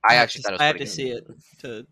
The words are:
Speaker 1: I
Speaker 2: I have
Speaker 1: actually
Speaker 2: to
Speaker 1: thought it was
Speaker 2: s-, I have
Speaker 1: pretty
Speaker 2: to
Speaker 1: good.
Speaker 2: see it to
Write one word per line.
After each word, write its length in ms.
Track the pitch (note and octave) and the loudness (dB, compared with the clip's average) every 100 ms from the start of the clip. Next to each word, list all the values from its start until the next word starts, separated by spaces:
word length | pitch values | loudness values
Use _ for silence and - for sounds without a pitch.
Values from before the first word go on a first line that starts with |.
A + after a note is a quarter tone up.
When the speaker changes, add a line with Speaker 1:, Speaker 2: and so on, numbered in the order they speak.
| A2 | 6
Speaker 1:
I 60 | |
Speaker 2:
I 20 | A#2+ | 6
have 80 | |
Speaker 1:
actually 200 | A#2 D3+ | 4 0
Speaker 2:
to 0 | |
Speaker 1:
thought 100 | G3+ | -6
it 0 | |
was 60 | F#3 | 0
Speaker 2:
s-, 20 | |
I 40 | D3 | 0
have 60 | - | 0
Speaker 1:
pretty 80 | C3+ | -8
Speaker 2:
to 40 | |
Speaker 1:
good. 40 | - | -6
Speaker 2:
see 140 | C3 | -8
it 140 | A#2 - - _ _ | -8 -12 -20 _ _
to 280 | C3+ A2 C3 | -14 -12 -14